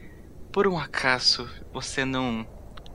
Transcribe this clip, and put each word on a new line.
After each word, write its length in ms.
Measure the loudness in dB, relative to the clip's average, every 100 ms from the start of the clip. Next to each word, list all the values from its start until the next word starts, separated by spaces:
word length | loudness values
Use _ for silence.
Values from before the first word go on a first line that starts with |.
| -14 -16 -16 -14 -2
"Por 160 | 4 4
um 120 | 4
acaso, 720 | 0 2 4 6 4 2 0 -10 -10
você 320 | -8 -2 0
não 420 | 2 2 2 0 -4 -10 -14 -14 -10